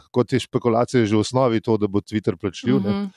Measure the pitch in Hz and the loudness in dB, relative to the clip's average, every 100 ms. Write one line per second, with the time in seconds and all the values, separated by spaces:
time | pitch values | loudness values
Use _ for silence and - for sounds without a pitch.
0 | - 123 117 127 - 131 120 113 123 127 | -2 -2 0 0 -2 -2 0 0 2 2
1 | 107 107 104 127 127 113 117 107 104 101 | 2 2 2 0 2 0 0 0 0 -2
2 | - 107 113 90 101 - 117 135 196 202 | -2 -4 -2 -4 -4 -4 0 0 0 -4
3 | 196 | -6